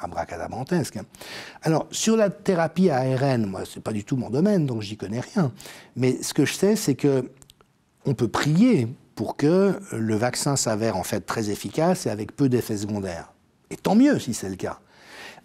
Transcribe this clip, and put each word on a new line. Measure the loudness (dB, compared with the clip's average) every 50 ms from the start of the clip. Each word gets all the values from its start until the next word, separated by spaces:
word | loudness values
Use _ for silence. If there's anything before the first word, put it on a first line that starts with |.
abracadabrantesque. | -10 -8 -6 -6 -6 -6 -8 -10 -10 -10 -8 -10 -4 -2 0 0 0 -2 -6 -12 -14 -14 -18 -20 -18 -16 -16 -16 -16 -16 -18 -4 -2
Alors, | 0 0 0 -2 -4
sur | -6 -2 2 2 4
la | 4 4 2
thérapie | 0 -2 -2 0 2 2 0 0 2 2 4 4
A | 4 2
R | 2 0 2 2 2
N, | 2 2 2 0
moi, | -2 -4 -8 -10
c'est | -10 -12 -10
pas | -8 -6 -6
du | -6 -4
tout | -2 -4
mon | -4 -2 -2
domaine, | 0 2 4 4 4 4 2
donc | 0 -2 -4 -4
j'y | -6 -8
connais | -8 -8 -6 -6 -6
rien. | -6 -4 0 0 0 0 -2 -8 -18 -20 -20 -20 -20 -12 -4
Mais | 0 0 2 0 0
ce | -4 -4 2
que | 2 2
je | 2 2
sais, | 2 2 2 2
c'est | 2 2 -2 0
que | 2 2 2 2 2 0 -4 -12 _ -20 _ -20 _ -20 _ _ _ _ _ _ _ -2
on | -2 0
peut | 0 0
prier | -2 0 -2 0 2 4 6 6 6 6 4 2 -2 -6 -12 _ _ -8
pour | -6 -6 -6 -2
que | 0 2 4 4 4 4 2 0 -2 -6 -10
le | -6 -4 -2 0 0
vaccin | 0 0 -2 -2 -2 0 0 0
s'avère | 0 0 0 0 0 0 0 0
en | -2 -4
fait | -4 -4 -6
très | -4 -4 -4 -4 -2 -2
efficace | -4 -4 -6 -6 -2 0 2 2 2 0 -2
et | -4
avec | -4 -4 -8 -8 -2
peu | 0 2 2
d'effets | 2 2 0 -2 -4
secondaires. | -4 -4 -4 -4 -4 -4 -6 -8 -10 -12 -16 _ _ _ _ _ _ _ -16
Et | -14
tant | -6 -2 2 4
mieux | 6 6 6 4
si | 2 -2 -4 -6
c'est | -6 -6
le | -8 -6
cas. | -6 -8 -8 -8 -10 _ _ _ -20 -20 -20 -20 -18 -18 -18 -18 -10